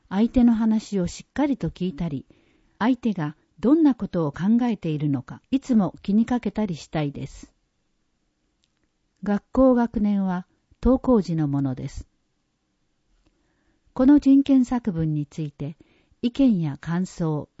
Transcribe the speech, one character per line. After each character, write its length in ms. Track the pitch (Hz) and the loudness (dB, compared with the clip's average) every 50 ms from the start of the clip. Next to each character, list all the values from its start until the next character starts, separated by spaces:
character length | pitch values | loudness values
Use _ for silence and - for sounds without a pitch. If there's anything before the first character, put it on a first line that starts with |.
| _ _ | _ _
相 200 | 180 196 226 226 | -2 0 0 2
手 160 | - 254 240 | 2 4 4
の 100 | 240 226 | 4 4
話 440 | 214 226 226 220 220 - - 202 190 | 2 0 0 0 -2 -2 -4 -4 -4
を 80 | 175 | -4
し 180 | 185 - - - _ | -4 -6 -12 -18 _
っ 40 | _ | _
か 140 | - 294 | -4 -2
り 100 | 285 262 | -2 -2
と 140 | - 170 160 | -4 -6 -8
聞 160 | - - 180 | -6 -6 -6
い 60 | 185 143 | -8 -6
た 160 | 147 175 165 | -6 -8 -8
り、 180 | 147 123 - _ _ _ _ _ _ _ _ _ _ _ | -8 -10 -12 _ _ _ _ _ _ _ _ _ _ _
相 180 | 202 240 262 | -2 -2 -2
手 160 | - - 226 190 | 0 -2 -4 -4
が 240 | 185 151 147 - - _ _ _ _ | -2 -6 -6 -8 -12 _ _ _ _
ど 140 | - 233 302 | 2 2 4
ん 80 | 339 311 | 4 4
な 120 | 285 247 | 4 2
こ 140 | - 202 - | 0 -4 -6
と 180 | - 175 160 | -4 -4 -4
を 60 | 143 - | -4 -4
考 300 | - 170 208 226 233 254 | -4 0 0 2 2 0
え 140 | 240 214 | -2 -4
て 120 | - - 165 | -4 -6 -6
い 100 | 151 143 | -4 -2
る 100 | 151 147 | -2 -2
の 140 | 135 123 - | -2 -4 -6
か、 180 | - 135 - - _ | -10 -18 -20 -8 _
い 100 | 262 269 | -6 -4
つ 160 | - - 247 | -2 0 0
も 180 | 220 185 - - - - | 2 2 0 -4 -8 -6
気 120 | - 196 | -2 0
に 120 | 220 226 | 0 0
か 140 | - 247 240 | 0 -2 -4
け 100 | - 208 | -4 -4
た 160 | - 220 214 | -4 -4 -4
り 80 | 185 165 | -4 -6
し 140 | 139 - - | -10 -12 -8
た 140 | - 160 151 | -6 -4 -4
い 100 | 143 139 | -4 -6
で 140 | 127 131 - | -8 -12 -14
す。 240 | - - - - _ _ _ _ _ _ _ _ _ _ _ _ _ _ _ _ _ _ _ _ _ _ _ _ _ _ _ _ _ _ _ _ _ _ 185 | -14 -20 -20 -20 _ _ _ _ _ _ _ _ _ _ _ _ _ _ _ _ _ _ _ _ _ _ _ _ _ _ _ _ _ _ _ _ _ _ -4
学 220 | 196 208 202 - _ - | -4 -4 -4 -4 _ 2
校 220 | 254 262 262 247 | 4 4 6 6
学 260 | 240 240 233 - 220 | 4 2 0 -2 -2
年 240 | 208 208 202 196 190 | -2 0 0 0 0
は 220 | 190 180 185 185 - _ _ _ _ _ _ - | -2 -4 -6 -8 -12 _ _ _ _ _ _ 2
登 160 | 233 262 262 | 2 2 2
校 240 | - 262 247 214 170 | 2 2 2 2 2
時 140 | - 165 | 0 -2
の 100 | 160 151 | -2 -2
も 160 | 143 139 143 139 | -2 -2 -2 -2
の 120 | 135 127 | -4 -4
で 120 | - - 147 | -6 -10 -12
す。 200 | - - - - _ _ _ _ _ _ _ _ _ _ _ _ _ _ _ _ _ _ _ _ _ _ _ _ _ _ _ _ _ _ _ _ _ _ _ _ _ | -12 -14 -16 -16 _ _ _ _ _ _ _ _ _ _ _ _ _ _ _ _ _ _ _ _ _ _ _ _ _ _ _ _ _ _ _ _ _ _ _ _ _
こ 100 | - 254 | 2 4
の 140 | 262 294 285 | 6 6 6
人 240 | - 269 269 277 269 | 6 6 4 6 6
権 220 | - 269 262 247 | 4 4 2 4
作 260 | - 254 240 - 220 | 2 -2 -4 -4 -4
文 240 | 170 160 165 156 151 | -4 -2 -2 -2 -2
に 120 | 147 147 | -4 -6
つ 140 | - - - | -6 -8 -10
い 120 | 156 143 - | -10 -10 -10
て、 240 | - 143 147 170 - _ _ _ _ _ _ _ _ - | -10 -12 -12 -12 -14 _ _ _ _ _ _ _ _ -6
意 80 | 240 - | -6 0
見 280 | - 277 254 214 175 | 2 2 2 2 2
や 180 | 160 147 135 - | 0 -4 -6 -8
感 260 | - 160 165 175 185 | -8 -6 -4 -4 -4
想、 420 | - - - 170 160 151 147 - - _ - | -6 -6 -6 -4 -4 -2 -4 -6 -10 _ -8